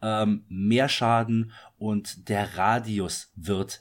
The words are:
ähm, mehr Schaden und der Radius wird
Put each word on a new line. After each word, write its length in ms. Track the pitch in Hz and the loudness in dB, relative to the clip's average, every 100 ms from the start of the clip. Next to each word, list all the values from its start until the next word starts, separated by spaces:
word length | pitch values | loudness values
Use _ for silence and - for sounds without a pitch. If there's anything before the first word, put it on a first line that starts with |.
ähm, 440 | 110 107 107 101 - | -2 0 2 0 -4
mehr 400 | 92 101 120 139 | -2 2 4 2
Schaden 640 | - 117 117 113 113 110 - - - | 2 2 2 2 0 -2 -8 -20 -8
und 520 | 107 104 - 92 - | -2 -2 -4 -10 -4
der 260 | 101 101 87 | -2 -2 0
Radius 720 | 98 120 113 104 87 - - 92 | 2 2 0 -4 -4 -6 -12 -10
wird 440 | 80 95 98 - | -4 -2 -4 -8